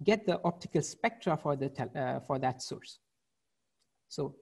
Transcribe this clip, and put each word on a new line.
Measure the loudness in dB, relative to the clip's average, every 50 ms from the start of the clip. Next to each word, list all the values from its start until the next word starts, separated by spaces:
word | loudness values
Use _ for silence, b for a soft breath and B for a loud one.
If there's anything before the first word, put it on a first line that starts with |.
| 4
get | 4 4 4 4
the | 2 0 2 2
optical | 0 0 0 -8 0 0 0
spectra | 0 0 -4 -2 -2 -2 -2 0 0 0 0 2
for | 2 0 0
the | 2 0 -2
tel-, | -2 -4 -6 -4 -2
uh, | -2 -2 0 -2 -2
for | -2 -2 -2 2
that | 2 0 0 0
source. | -6 -8 -10 -10 -10 -16 -20 -20 _ _ _ _ _ _ _ _ _ _ _ _ _ _ _ _ _ _ _ _ _ _
So | -6 -4 -4 -4 -6 -10